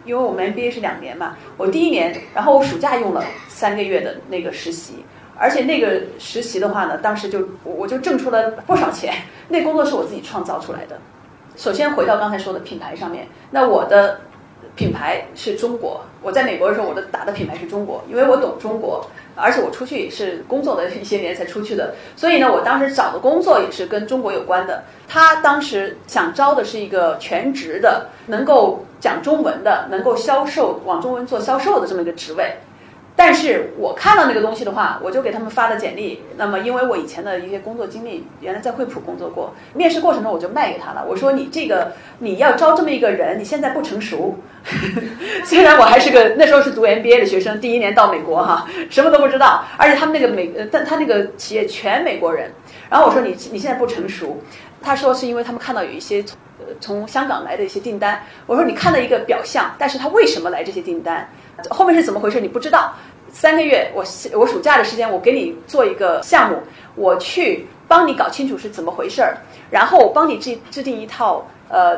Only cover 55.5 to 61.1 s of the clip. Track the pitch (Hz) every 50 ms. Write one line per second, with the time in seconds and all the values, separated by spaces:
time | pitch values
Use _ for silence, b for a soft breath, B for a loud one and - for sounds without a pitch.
55.5 | 240 240 - 262 240 214 175 - - 160 - - 208 202 202 - - - - -
56.5 | - - - - - - - 202 202 208 214 220 - 269 285 269 - - - -
57.5 | 170 202 202 190 - 196 - 240 208 196 208 208 214 - B B B B B B
58.5 | 240 262 - - - - - - - 262 240 - - - - - - - - -
59.5 | - 254 - - - - 285 277 277 254 262 311 370 466 - - - 185 165 180
60.5 | 180 - - 196 190 185 170 190 170 165 160 170